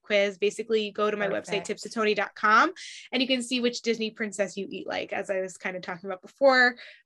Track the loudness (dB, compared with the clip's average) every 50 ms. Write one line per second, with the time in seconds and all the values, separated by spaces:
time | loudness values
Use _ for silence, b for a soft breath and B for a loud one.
0 | _ 0 2 4 4 2 0 0 0 0 0 0 -4 0 0 0 0 -2 -2 -2
1 | 0 0 0 0 -2 -2 -2 -4 -4 -4 -4 -4 -4 -4 -8 -8 -8 -8 -4 -2
2 | 0 2 2 0 0 -4 -4 0 2 6 6 6 6 4 2 B B B B B
3 | B B B -2 0 0 0 -2 -2 -2 -2 0 0 0 0 0 -2 -2 -2 -2
4 | -2 -6 -6 -6 -8 -6 -4 -4 -4 -4 -4 -8 -8 -8 -8 -10 -8 -6 -6 -6
5 | -6 -6 -6 -6 -4 -4 -4 -4 -4 -6 -8 -10 -8 -8 -8 -8 -8 -10 -10 -10
6 | -8 -10 -10 -10 -12 -14 -4 4 4 6 6 8 6 4 2 -2 B B B B
7 | B